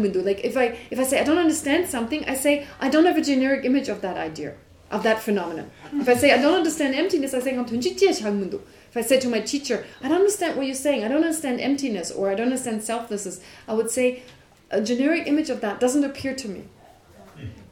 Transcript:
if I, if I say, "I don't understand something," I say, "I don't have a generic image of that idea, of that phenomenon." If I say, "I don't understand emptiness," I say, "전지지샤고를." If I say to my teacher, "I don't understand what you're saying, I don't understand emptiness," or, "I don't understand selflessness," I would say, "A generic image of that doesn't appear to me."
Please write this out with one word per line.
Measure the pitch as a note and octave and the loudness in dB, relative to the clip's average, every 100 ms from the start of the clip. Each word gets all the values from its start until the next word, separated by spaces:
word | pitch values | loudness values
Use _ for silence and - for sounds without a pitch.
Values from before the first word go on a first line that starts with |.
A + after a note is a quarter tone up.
| G#3 F#3 F#3 G3 | 2 2 0 0
if | - C4 | -2 0
I, | A#3+ - - | 0 -2 -8
if | A#3+ | -4
I | |
say, | C4 C4+ | 0 2
"I | |
don't | B3 E4 | 4 4
understand | E4+ D4 C#4+ D#4 F4+ | 4 2 0 0 0
something," | B3+ A3+ D4+ - | -2 -4 -4 -4
I | |
say, | C4+ D4 C#4+ - - | -2 2 0 -2 -4
"I | C4+ | 2
don't | D#4 | 6
have | F4 D#4 | 6 4
a | |
generic | C#4+ C4+ C4 C4+ | 2 2 2 2
image | B3+ C4+ A#3+ | 2 0 0
of | F#3+ | -4
that | F#3+ E3+ | -6 -6
idea, | D#3+ D#3 D3 - - - - | -8 -8 -10 -12 -20 -20 -8
of | G#3 | -2
that | A3+ D#4+ | 0 0
phenomenon." | - G3+ E3+ D#3+ - - - | 0 -2 -2 -8 -12 -16 -10
If | D4 B3+ | -2 2
I | |
say, | A#3+ C#4+ | 4 6
"I | B3 | 6
don't | C#4+ | 4
understand | F#4 D#4+ D#4 C#4 C4 | 4 2 0 -2 0
emptiness," | F#4 F4+ C4+ | 0 0 -2
I | B3+ | -2
say, | C4 | -2
"전지지샤고를." | B3 A#3 A#3 F4+ F#4 F#4+ D4 G#3+ G3+ F#3 G3 - - - | -4 -4 -2 -2 2 2 2 -2 -2 -4 -8 -12 -20 -12
If | A#3+ | -6
I | |
say | A3 C4 | 2 2
to | B3+ | 2
my | A3+ | -2
teacher, | - C#4+ - A3+ - - | -2 -4 -2 -4 -6 -8
"I | C4 | 0
don't | E4+ | 2
understand | G4+ - E4+ - | 4 2 -2 -2
what | C4+ | -4
you're | |
saying, | C4 D4+ C4+ | -2 0 0
I | G#3+ | 0
don't | C#4+ | 2
understand | E4 D#4+ C#4 A#3+ | 2 0 -2 -2
emptiness," | B3 C#4 C#4 G3+ E3 | 0 0 0 -4 -4
or, | - G3 | -2 -2
"I | |
don't | G3 A#3+ | 0 0
understand | B3+ B3 A3 | -2 -2 -4
selflessness," | G#3+ A#3 A#3 G3+ F#3+ F3 - - - | -4 -6 -4 -8 -8 -12 -16 -16 -4
I | |
would | A3 A3 | -2 0
say, | C4 B3+ B3 - - - _ - | 2 2 0 -8 -20 -20 _ -4
"A | G3 | -2
generic | G#3+ B3 C#4 E4 - | 0 2 2 2 2
image | D4 D4+ | 0 0
of | A#3 | -2
that | G#3+ G3+ | -4 0
doesn't | B3 C#4+ | 2 2
appear | C#4 - C4+ | 0 -2 -6
to | C4 A3 | -6 -8
me." | F3+ - - - - - - - - G2+ - - | -10 -14 -20 -20 -20 -20 -20 -20 -16 -16 -16 -20